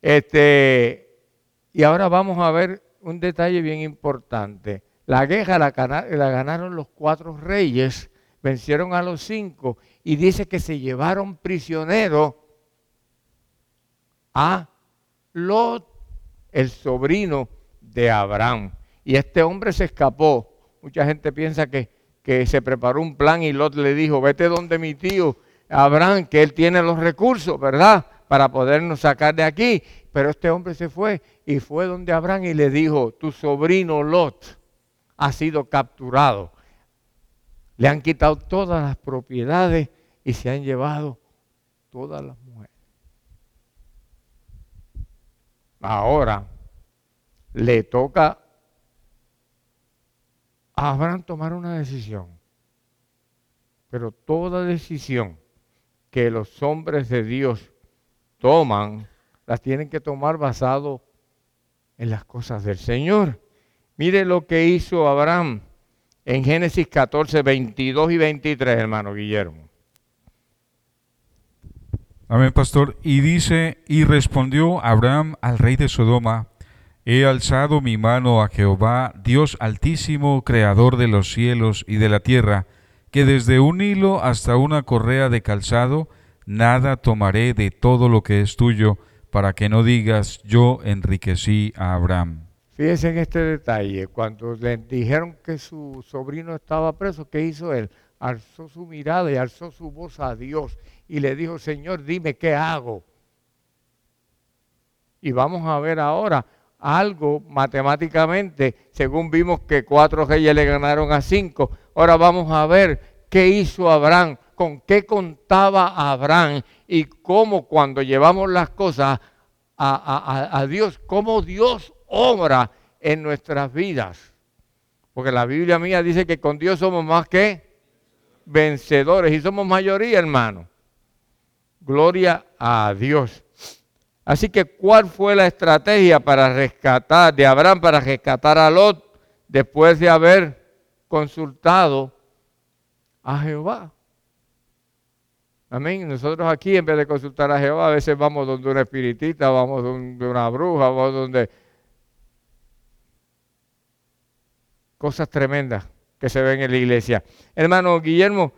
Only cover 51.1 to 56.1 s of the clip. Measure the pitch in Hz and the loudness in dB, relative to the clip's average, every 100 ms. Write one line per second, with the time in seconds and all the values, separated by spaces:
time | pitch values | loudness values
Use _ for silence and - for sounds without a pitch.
51.1 | 180 175 160 160 175 175 170 139 135 107 | -6 -10 -10 -8 -8 -8 -8 -8 -10 -12
52.1 | 107 87 85 _ _ _ _ _ _ _ | -14 -14 -20 _ _ _ _ _ _ _
53.1 | _ _ _ _ _ _ _ _ 123 117 | _ _ _ _ _ _ _ _ -12 -12
54.1 | 107 _ 160 180 180 180 170 - 156 - | -14 _ -4 -4 -4 -4 -4 -6 -14 -6
55.1 | 127 104 80 _ _ _ _ _ _ _ | -6 -6 -10 _ _ _ _ _ _ _